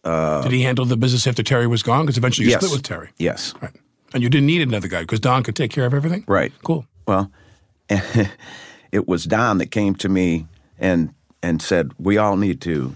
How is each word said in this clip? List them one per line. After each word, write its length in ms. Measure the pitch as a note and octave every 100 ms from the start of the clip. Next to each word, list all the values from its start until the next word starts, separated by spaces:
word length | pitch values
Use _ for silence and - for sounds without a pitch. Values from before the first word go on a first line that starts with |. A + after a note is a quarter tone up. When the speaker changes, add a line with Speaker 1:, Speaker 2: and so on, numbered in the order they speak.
Speaker 1:
Uh, 360 | D#2 D#2+ D#2 D2+
Speaker 2:
Did 100 | C2+
he 100 | B2+
handle 240 | B2+ B2+ B2
the 100 | A#2
business 300 | B2+ B2 C3
after 160 | A#2+
Terry 240 | A2 B2+ A#2+
was 160 | A#2
gone? 240 | - B2+ D#3
'Cause 100 | A#2+
eventually 300 | B2 A#2+ -
you 60 |
Speaker 1:
Yes. 80 | A#2
Speaker 2:
split 80 | F#3+
with 100 | C#3
Terry. 280 | - E2 D#2 _
Speaker 1:
Yes. 340 | E2 - - -
Speaker 2:
Right. 120 | - _ _ _ _
And 80 | C3
you 60 | A#2+
didn't 180 | C#3 C#3
need 140 | E3+
another 280 | C#3 G#2+ F#2+
guy 160 | F2+ F2+
'cause 140 | A2
Don 220 | B2+ B2+
could 140 | A#2+ A2
take 140 | B2
care 160 | - B2
of 80 |
everything? 300 | C#3 D#3+ F3+ -
Speaker 1:
Right. 260 | G2 C2+ -
Speaker 2:
Cool. 200 | - D#3+ - _ -
Speaker 1:
Well, 240 | F#2+ G2+ _ - _ _
<laughs> 220 | _ - G2+ - A#2 G2 - - - - - _
it 160 | G2+ F2
was 160 | F2
Don 340 | E2 A2 A#2+ G2
that 120 | -
came 240 | A2+ G2+ F#2
to 120 | F#2+
me 380 | F#2+ F2+ E2 D#2+ - _ -
and, 320 | F#2+ F2 D#2+ - _ _
and 200 | F2 D#2+
said, 300 | - F2+ C#2+ -
"We 200 | F2 G#2
all 180 | G#2+ G2
need 240 | G2+ E2+
to 320 | E2+ D2+ C2